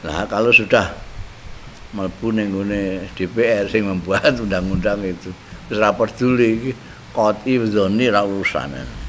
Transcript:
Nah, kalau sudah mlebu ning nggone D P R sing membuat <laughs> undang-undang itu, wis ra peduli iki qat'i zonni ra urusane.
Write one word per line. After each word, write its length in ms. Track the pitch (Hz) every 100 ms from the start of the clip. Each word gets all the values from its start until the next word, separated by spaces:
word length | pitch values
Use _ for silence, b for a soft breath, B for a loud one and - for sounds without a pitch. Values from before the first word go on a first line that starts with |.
| 80
Nah, 200 | 78 104
kalau 240 | 104 117
sudah 400 | 120 101 120 95 - - - - - - - - - - 107
mlebu 320 | 95 92 113
ning 240 | 110 104
nggone 560 | 95 101 104 98 95 90
D 120 | - 92
P 160 | 117
R 240 | 117 107 98
sing 200 | 110 101
membuat 480 | 92 87 95 147 127
<laughs> 60 | 107
undang-undang 560 | 92 92 95 101 101
itu, 320 | 98 85 92 90 B B -
wis 40 | 107
ra 160 | 107 101
peduli 640 | 110 - 123 123 117 113
iki 100 | 131 120 B B -
qat'i 480 | - 107 104 131 127 110
zonni 320 | 104 95 107 127
ra 160 | 101
urusane. 800 | 101 98 90 76 67 65 62 57